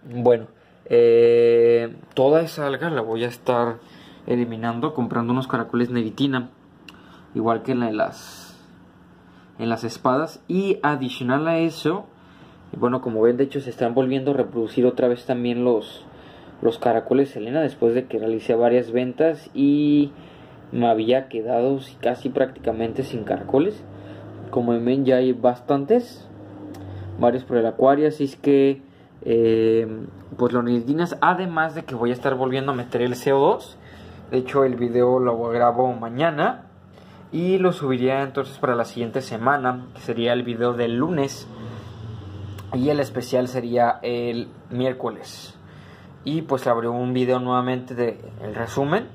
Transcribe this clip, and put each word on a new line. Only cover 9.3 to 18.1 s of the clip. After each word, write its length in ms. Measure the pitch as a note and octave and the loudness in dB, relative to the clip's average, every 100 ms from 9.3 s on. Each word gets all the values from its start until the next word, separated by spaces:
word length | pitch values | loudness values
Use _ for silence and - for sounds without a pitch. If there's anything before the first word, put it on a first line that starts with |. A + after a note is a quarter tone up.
| - - - | -20 -20 -8
en 100 | A2+ | -4
las 160 | A2+ | -2
espadas. 580 | A#2 - C3 C3 D#3 - _ | -4 -2 0 0 -2 -10 _
Y 320 | F3 G3 - | -2 0 0
adicional 640 | D3 D3 B2+ - B2 C3+ D#3+ | 0 0 -4 -4 -2 0 0
a 120 | E3 | 0
eso, 480 | E3 D#3 D3+ F#3 - - - - - - - | 0 0 -2 -2 -6 -20 -20 -20 -20 -20 -16
bueno, 280 | - A#2+ C3 | -2 -2 0
como 180 | B2+ A2 | -2 2
ven, 160 | A2+ B2 | 4 4
de 80 | |
hecho 160 | C#3 C#3+ | 0 -2
se 80 | C3 | -8
están 240 | A2+ A#2+ | -2 0
volviendo 380 | A#2+ C3 C3+ C3 | 2 0 0 0
a 40 | |
reproducir 520 | C#3 A2+ A#2 A2 - B2 | 0 0 -2 -2 2 2
otra 220 | B2 B2+ | 4 0
vez 180 | A#2+ - | 0 -2
también 380 | B2+ A#2+ A#2+ | -2 0 0
los, 400 | B2 A2+ G#2+ - - - - - - - | 2 2 -2 -16 -20 -20 -20 -20 -20 -2
los 160 | A#2 A2+ | -2 0
caracoles 520 | A#2 A2+ - B2+ C#3 | 0 0 2 2 2
Selena, 300 | A#2 G#2+ D3 | -2 -4 -2
después 340 | D3 - A#2 | -2 2 2
de 120 | A#2+ | 2
que 120 | B2+ | -2